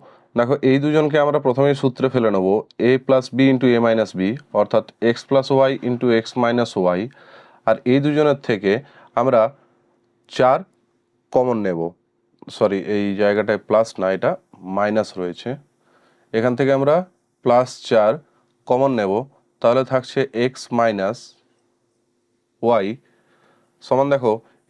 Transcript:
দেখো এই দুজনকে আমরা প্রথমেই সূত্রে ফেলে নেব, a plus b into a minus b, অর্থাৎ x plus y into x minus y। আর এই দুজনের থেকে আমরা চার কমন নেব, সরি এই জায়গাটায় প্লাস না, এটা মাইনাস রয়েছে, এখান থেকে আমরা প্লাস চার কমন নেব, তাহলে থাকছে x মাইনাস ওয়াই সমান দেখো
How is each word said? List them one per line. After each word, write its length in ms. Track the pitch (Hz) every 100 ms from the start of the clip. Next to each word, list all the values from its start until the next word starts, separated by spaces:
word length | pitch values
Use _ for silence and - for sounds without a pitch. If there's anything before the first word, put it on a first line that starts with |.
| - _ _ -
দেখো 180 | 120 143 131
এই 80 | 135
দুজনকে 340 | 147 151 151 151 147
আমরা 140 | 147 139
প্রথমেই 300 | 123 143 143
সূত্রে 260 | 135 120 131
ফেলে 160 | 127 113 98
নেব, 120 | 92 104 - - 117
a 20 | 131 127
plus 200 | 131 120 120
b 40 | 135
into 140 | 131 127 117
a 40 | 117
minus 260 | 113 104 92
b, 20 | 95 127 - 104
অর্থাৎ 240 | 104 110 - _ 113
x 20 | 120 -
plus 180 | 135 131 135 135
y 20 | 139 123
into 180 | 120 123 113
x 20 | 110 127
minus 280 | 120 120 117 104 90 90
y। 20 | 117 - - - - _ -
আর 60 | 110 123
এই 60 | 135 143
দুজনের 340 | 147 147 143 -
থেকে 240 | 104 98 110 139 - - -
আমরা 200 | 127 120 113 - _ _ _ _ _ _ _ -
চার 220 | 127 151 190 _ _ _ _ _ _ 131
কমন 220 | 127 113 101
নেব, 140 | 85 85 - _ _ _ _ - -
সরি 220 | 107 98 - 104
এই 100 | 101 98
জায়গাটায় 400 | 101 101 107 104 -
প্লাস 200 | 107 113 -
না, 60 | 95 95
এটা 140 | 135 180 _ - 92 98
মাইনাস 320 | 104 107 104 98
রয়েছে, 300 | 90 87 120 139 _ _ _ _ _ _ _ 113
এখান 160 | 123 120
থেকে 140 | 135 135
আমরা 160 | 139 165 185 _ _ _
প্লাস 260 | 123 123 127 - -
চার 220 | 117 107 156 - _ _ _ -
কমন 220 | 127 135 120
নেব, 120 | 98 101 139 _ _ _
তাহলে 200 | 117 127 127
থাকছে 280 | 131 123 139 135 110 123
x 20 | 127 - 120
মাইনাস 380 | 117 104 95 123 - _ _ _ _ _ _ _ _ _ _ _ _ _ 117
ওয়াই 220 | 113 98 131 _ _ _ _ _ _ _ _ -
সমান 200 | 131 143
দেখো 200 | 139 120 113 - _